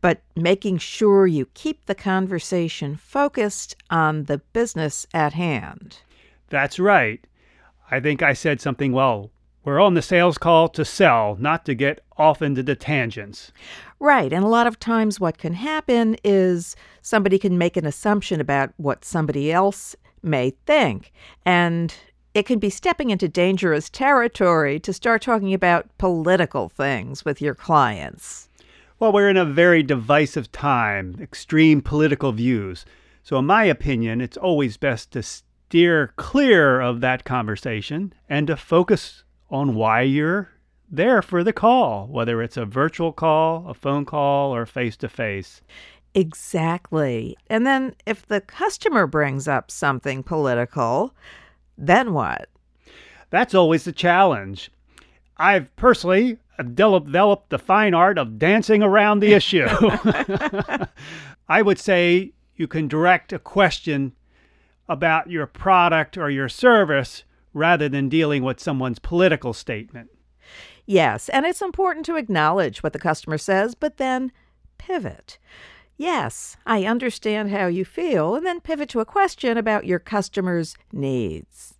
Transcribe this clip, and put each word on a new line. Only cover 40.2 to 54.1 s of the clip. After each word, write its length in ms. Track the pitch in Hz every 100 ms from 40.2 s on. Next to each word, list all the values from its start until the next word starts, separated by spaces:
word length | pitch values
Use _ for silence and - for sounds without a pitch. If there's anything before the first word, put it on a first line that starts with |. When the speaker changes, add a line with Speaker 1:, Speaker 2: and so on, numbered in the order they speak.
| 151 190 190 _ _ _ _
Speaker 2:
there 320 | 160 208 240
for 220 | - 180
the 100 | 180
call, 540 | - 220 254 180 101 101
whether 340 | 139 117 117
it's 160 | 117 -
a 80 | 110
virtual 460 | 127 156 - 165
call, 560 | - 160 156 160 165 175
a 60 |
phone 320 | 165 143 143 139
call, 480 | 151 143 143 139
or 120 | 120 113
face-to-face. 960 | - 120 - 117 - 113 98 92 - _ - - _ _
Speaker 1:
Exactly. 1200 | 190 170 - - 190 160 175 _ 156 143 117 117 - _
And 160 | 220 254
then 300 | 269 262 - -
if 200 | 226 _
the 160 | 208
customer 640 | - - 339 - 427 269 160
brings 400 | 151 143 135 147
up 220 | 135 -
something 540 | - 147 131 143 135
political, 880 | 131 156 139 120 120 - 117 131 240 _ - - _ _ _ -
then 360 | 143 196 254
what? 360 | 156 90 62 - _ _ _ _ - - - _
Speaker 2:
That's 240 | 180 240
always 300 | 190 170 160
the 80 | -
challenge. 800 | 151 175